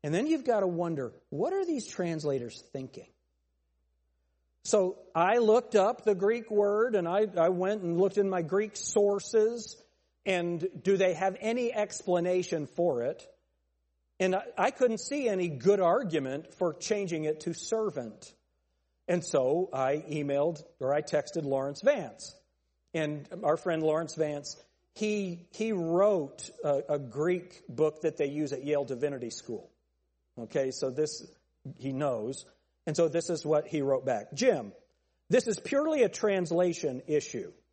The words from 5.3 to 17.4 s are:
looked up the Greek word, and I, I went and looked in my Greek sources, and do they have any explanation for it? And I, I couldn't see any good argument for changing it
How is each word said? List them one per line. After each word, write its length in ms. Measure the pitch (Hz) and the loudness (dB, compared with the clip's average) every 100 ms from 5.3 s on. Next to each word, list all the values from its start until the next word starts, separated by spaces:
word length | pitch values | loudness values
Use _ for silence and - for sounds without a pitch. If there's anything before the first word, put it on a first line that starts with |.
| 240 | 6
looked 380 | 220 226 233 214 | 6 6 6 4
up 280 | 196 233 | 4 2
the 120 | 220 196 | 0 2
Greek 340 | 196 233 226 | 2 0 0
word, 440 | 208 202 208 240 | 2 2 2 2
and 140 | 214 170 | 2 2
I, 180 | 190 214 180 | 2 2 4
I 100 | 165 | 4
went 320 | 180 185 214 | 4 0 0
and 160 | 175 170 | 0 2
looked 200 | 190 196 | 2 2
in 100 | 196 | 0
my 140 | 180 | 0
Greek 300 | 160 185 214 | 0 0 -2
sources, 1000 | - - 220 202 202 - 226 214 233 214 - _ _ _ _ - | -6 -2 2 4 2 2 2 4 0 -10 -16 _ _ _ _ -2
and 420 | 185 175 170 180 175 | 0 0 -2 -4 -4
do 160 | 185 196 | 0 4
they 160 | 185 | 4
have 220 | 160 190 185 | 2 -2 -2
any 320 | 214 233 233 | -2 0 0
explanation 920 | 220 208 - - 175 175 185 180 165 147 | -2 -4 -4 0 0 2 0 0 -4 -4
for 380 | - 175 127 | 0 0 2
it? 220 | 120 160 - _ _ _ _ _ _ _ _ _ | -2 -4 -12 _ _ _ _ _ _ _ _ _
And 140 | 185 | 0
I, 80 | 185 - - | 0 -4 0
I 120 | 247 | 0
couldn't 260 | 269 247 220 | 4 2 2
see 300 | - 285 247 | -4 -2 0
any 200 | 190 175 | 0 -2
good 320 | 139 127 202 | 0 4 6
argument 720 | 175 202 233 156 131 139 - | 6 4 2 -2 -2 -6 -10
for 200 | - 180 | -4 -4
changing 500 | 151 - 208 196 165 | -2 -2 -2 0 -2
it 160 | 156 151 | -2 -2